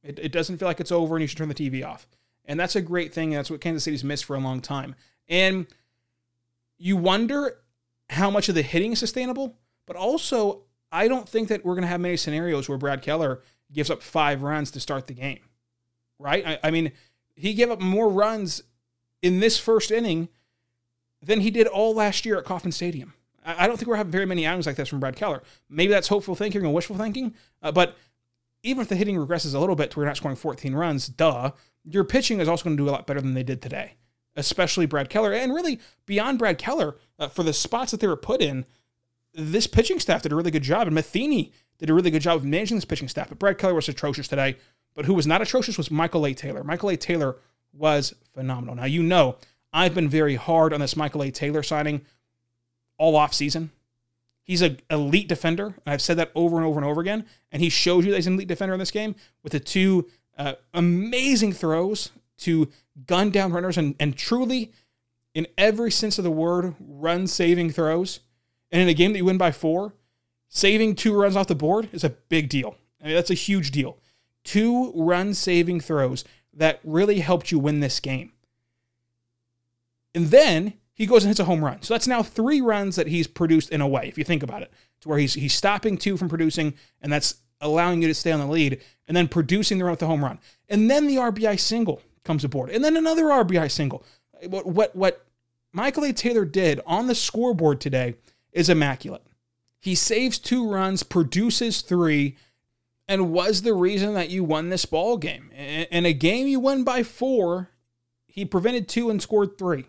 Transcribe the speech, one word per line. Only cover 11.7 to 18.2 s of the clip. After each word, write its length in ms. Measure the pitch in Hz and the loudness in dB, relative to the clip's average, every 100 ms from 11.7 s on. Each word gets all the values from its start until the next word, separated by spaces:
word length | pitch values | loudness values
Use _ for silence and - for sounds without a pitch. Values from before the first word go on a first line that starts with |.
| 180 | -2
gonna 100 | 175 | -2
have 160 | 175 | -2
many 160 | 175 175 | -2 -2
scenarios 500 | - 151 170 147 131 | -2 -4 -2 -2 -4
where 120 | 135 | -4
Brad 240 | 139 135 | -4 -4
Keller 400 | 147 156 151 127 _ _ _ | -4 -2 -2 -4 _ _ _
gives 200 | 143 147 | -6 -4
up 100 | 160 | -4
five 400 | - 165 147 139 | -4 0 0 0
runs 300 | 139 151 143 | -4 -4 -6
to 80 | 135 | -8
start 260 | - 139 131 | -8 -8 -8
the 80 | |
game, 280 | 123 135 127 _ _ _ _ _ _ _ _ | -12 -10 -12 _ _ _ _ _ _ _ _
right? 300 | 143 170 170 | -2 -2 -2
I, 120 | 156 | -2
I 80 | 156 | 0
mean, 220 | 165 160 - _ _ _ _ | 0 -2 -6 _ _ _ _
he 180 | 175 | -4
gave 160 | 214 240 | 0 0
up 100 | 220 | 0
more 300 | 185 196 226 | 0 2 2
runs 540 | 190 | 2